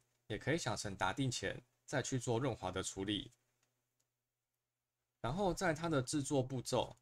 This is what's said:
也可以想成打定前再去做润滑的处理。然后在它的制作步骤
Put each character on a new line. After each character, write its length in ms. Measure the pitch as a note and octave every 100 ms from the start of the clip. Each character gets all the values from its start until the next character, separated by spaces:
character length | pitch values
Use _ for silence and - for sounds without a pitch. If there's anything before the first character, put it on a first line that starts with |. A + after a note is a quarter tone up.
| _ _ -
也 100 | G2+
可 160 | -
以 40 | E3
想 180 | A#2+ G#2
成 180 | G#2+
打 160 | F#2 F#2
定 200 | C#3+ C3
前 280 | - F#2+ - - _
再 160 | - C#3
去 200 | - C3
做 180 | B2 A2+
润 180 | C3+
滑 160 | G#2 F#2
的 120 | F2+
处 220 | F2 F#2+
理。 280 | G2 G#2 - _ _ _ _ _ _ _ _ _ _ _ _ _ _ _ _ _ _ -
然 140 | A#2
后 180 | F3 G3
在 220 | D#3+ F#3
它 160 | D3+ E3
的 100 | C#3+
制 220 | B2 D3+
作 220 | C#3 C#3+
步 180 | B2 C3
骤 340 | - A#2 - -